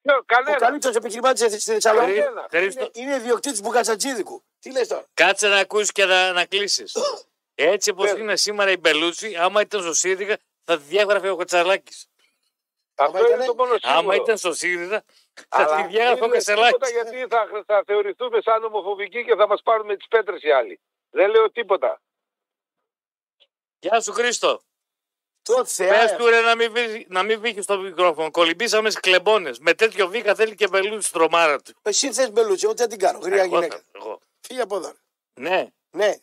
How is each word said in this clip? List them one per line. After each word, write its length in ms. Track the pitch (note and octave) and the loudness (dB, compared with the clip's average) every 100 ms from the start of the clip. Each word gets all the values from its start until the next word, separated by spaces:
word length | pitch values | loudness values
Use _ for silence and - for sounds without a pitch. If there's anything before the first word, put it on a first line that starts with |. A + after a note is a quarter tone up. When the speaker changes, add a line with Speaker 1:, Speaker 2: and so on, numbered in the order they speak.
Speaker 1:
Ναι, 120 | - C#4 - | 2 0 4
κανένα. 300 | A#3+ C#4 C#4+ | 0 2 2
Speaker 2:
Ο 40 | |
καλύτερος 360 | A#3 C#4+ C4 A3+ | 2 0 -2 -2
επιχειρηματίας 560 | A3 A3+ B3+ B3+ A3+ | -4 0 0 2 0
στη 200 | G#3 - | 0 -2
Θεσσαλονίκη 480 | A3 A3 G#3+ A#3+ G3+ | 0 4 4 2 0
Speaker 1:
Κανένα. 280 | C4+ G#3+ C3+ | -2 -4 -4
Speaker 3:
Χρήστο. 400 | E3 G3 B3+ - | -2 -2 -4 -10
Speaker 2:
είναι, 140 | A#3 C4 | -8 -6
είναι 40 | C#4 | -4
ιδιοκτήτης 460 | A3+ A#3+ C#4 A3 | -2 -2 -2 -6
Μπουγατζατζίδικου. 840 | G3+ A#3+ A3+ G#3+ A#3+ A#3+ - - _ _ | 0 0 0 -2 -2 -4 -8 -12 _ _
Τι 120 | - | -8
λες 160 | B3+ A3+ | -4 -4
τώρα; 180 | - - | -6 -8
Speaker 3:
Κάτσε 340 | - E3+ G3 G#3 | 0 2 2 2
να 100 | G3+ | 2
ακούσεις 320 | F#3+ G#3 G3+ | 0 -2 -2
και 140 | - G3 | 0 2
να, 260 | F#3 F#3 | 4 2
να 140 | F3+ E3+ | 0 -2
κλείσεις. 520 | G3 G3+ - G3 - C#5 A4+ _ _ _ - | -4 -2 -4 -4 -4 -4 -6 _ _ _ -2
Έτσι 340 | D3 G3+ G#3+ | 0 2 -2
όπως 220 | F#3 G3+ | 0 -2
Speaker 1:
Πες. 80 | G3 | -2
Speaker 3:
είναι 160 | G#3+ F#3+ | -4 -2
σήμερα 360 | G3+ G#3 G3 | -2 0 0
η 60 | F#3+ | 2
Μπελούτσι, 580 | E3 D3+ E3+ E3 G#3+ E3+ | 2 2 -2 -4 -10 -2
άμα 260 | F3+ G#3 | 0 0
ήταν 200 | G#3 G#3 | -2 -4
στο 120 | E3+ | -4
σύριζα, 440 | D3 F#3 F#3 G3 F#3 _ _ | -2 -2 -4 -4 -6 _ _
θα 140 | - E3 | -4 -4
τη 60 | |
διάγραφε 460 | C#3+ F#3+ G3+ G3+ F#3 | 0 0 2 0 0
ο 60 | F3 | -4
Κατσαλάκης. 760 | F3 F3 E3+ G3 _ - - _ _ _ _ _ _ _ _ - | 0 0 2 0 _ -20 -20 _ _ _ _ _ _ _ _ -2
Speaker 1:
Αυτό 80 | C#3+ F3+ | -2 2
Speaker 2:
Άμα 20 | |
Speaker 1:
είναι 80 | A#3 | 2
Speaker 2:
ήτανε; 180 | A#3+ B3+ | 2 -2
Speaker 1:
το 100 | A#3 | -2
μόνο 160 | B3 A3 | 0 0
Speaker 3:
Άμα 160 | B2 D3 | 2 0
Speaker 1:
σίγουρο. 180 | F#3+ G3 | 2 0
Speaker 3:
ήταν 220 | - G#3+ | 0 -2
στο 160 | F3+ | -2
σύριζα, 500 | D3+ E3+ F3 F3 G#3 _ _ _ | -4 -4 -4 -6 -8 _ _ _
θα 120 | - _ | -20 _
Speaker 1:
Αλλά 260 | - D3+ D#3 | 0 2 0
Speaker 3:
τη 120 | E3 | 0
διάγραφε 360 | G#3 A#3+ A#3 | 0 2 2
ο 20 | A3+ | 2
Speaker 1:
μην 60 | |
λες 120 | A#3+ G3+ | 0 0
Speaker 3:
Κατσαλάκης. 320 | G#3 A#3+ B3 | 4 4 4
Speaker 1:
τίποτα, 140 | C4 | -2
γιατί 360 | A#3+ A3+ B3+ A#3+ | -4 -6 -8 -2
θα, 340 | A3+ G3 G#3 - | -2 -2 -8 0
θα 180 | G#3 F3+ | 0 2
θεωρηθούμε 560 | G#3 G3+ F3+ B3 A3 | -2 -2 -6 -2 -2
σαν 220 | - A3 | 0 0
ομοφοβικοί 600 | A3+ G#3+ F#3 G3 G3+ A#3+ A#3 | 0 -6 -6 -8 -8 -8 -2
και 100 | G3 | 2
θα 120 | G#3 | 2
μας 140 | G#3 | 0
πάρουμε 340 | - A3+ G#3 G3 | 0 -2 -2 -8
τις 120 | - | 0
πέτρες 340 | A3+ G3+ - | 0 0 -4
οι 80 | D3+ | 2
άλλοι. 280 | C3+ A2 - _ _ _ | 2 0 -10 _ _ _
Δεν 200 | C#3+ G3 | 0 4
λέω 220 | A3 A3 | 4 2
τίποτα. 500 | - G3 F#3 C3 - _ _ _ _ _ _ _ _ _ _ _ _ _ _ _ _ _ _ | -2 -2 0 0 -4 _ _ _ _ _ _ _ _ _ _ _ _ _ _ _ _ _ _
Speaker 3:
Γεια 220 | E3+ A3+ | 0 0
σου, 100 | G#3+ | 0
Χρήστο. 500 | G3+ A#3+ A3 E3+ A2+ _ _ _ _ _ _ _ _ | -2 -2 0 0 -2 _ _ _ _ _ _ _ _
Speaker 2:
Το 240 | - B3 A#3 | 0 0 0
Θεά. 240 | - F#3 G#3 A3+ | -2 4 4 4
Speaker 3:
Πες 100 | G3 | 2
του, 100 | A#3 | 4
ρε, 120 | A#3 | 4
να 140 | A#3 A3+ | 4 2
μην 160 | A3+ | 0
βύχει, 340 | A3+ A#3 A3 - | 0 -4 -6 -6
να 140 | F#3 | -4
μην 160 | G3+ A3 | -2 -2
βύχει 220 | A3+ G3+ | -4 -6
στο 160 | F#3+ G3+ | -4 -4
μικρόφωνο. 520 | F#3+ E3 F3+ D#3 D#3 | -4 0 0 2 -2
Κολυμπήσαμε 580 | D#3+ E3 E3+ A#3 G#3+ A3 | 2 0 2 0 0 0
στις 120 | - | -2
κλεμπόνες. 580 | F#3 F3+ F3+ G#3+ D#3+ A#2+ | 2 2 4 2 0 -2
Με 140 | D#3 | 0
τέτοιο 340 | E3+ A3 F#3+ F#3 | 2 0 0 -2
βήχα 280 | A3 B3 G3 | 0 -2 0
θέλει 200 | A3 G3+ | 0 0
και 120 | G3 | 0
Μπελούτσι 440 | F#3+ G3 G#3+ - | 0 -2 -4 -6
τρομάρα 500 | E3+ D#3+ E3+ E3 C#3 | 0 2 4 2 0
του. 120 | - - | -6 -8
Speaker 2:
Εσύ 320 | G#3+ G3 C#4 | -4 -2 -2
θες 180 | A3+ C4 | -2 0
Μπελούτσι, 340 | G#3 A3+ F#3 G#3+ | 2 2 2 0
εγώ 80 | |
τι 80 | G#3+ | 0
να 60 | A#3 | -4
την 120 | A3 | 0
κάνω, 180 | F#3 - | -2 0
γριά 240 | F3 G3 | -2 0
Speaker 3:
Εγώ 20 | F#3 F3 | 2 0
Speaker 2:
γυναίκα. 200 | E3+ - | -2 -8
Speaker 3:
θα, 60 | _ | _
εγώ. 280 | - A2 G2 _ _ | -16 -14 -14 _ _
Speaker 2:
Φύγε 200 | - B3+ | -14 -8
από 140 | G#3+ G3 | -6 -6
εδώ. 180 | D#3 - _ _ _ | -8 -16 _ _ _
Speaker 3:
Ναι. 340 | - D3 F#3 A#2+ _ _ | -12 -4 -2 -4 _ _
Speaker 2:
Ναι. 220 | D#3+ G#3 D#3 | -2 -2 -2